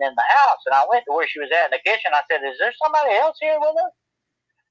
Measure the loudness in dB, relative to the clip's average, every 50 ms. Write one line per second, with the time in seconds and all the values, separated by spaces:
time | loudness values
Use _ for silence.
0 | -4 -4 -2 0 2 2 4 4 4 4 2 0 -2 0 2 2 2 2 2 0
1 | 0 -2 -2 -2 -2 -4 -4 -6 -6 -2 0 0 0 0 -2 -2 -2 -2 -2 -2
2 | -2 0 0 0 0 0 -4 -4 -4 -6 -6 -4 -4 -4 -4 -2 -4 0 0 2
3 | 2 2 2 2 0 0 -2 -2 -2 -2 -2 0 0 0 0 -2 -2 -4 -6 _
4 | _ _ _ _ _ _ _ _ _ _ _ _ _ _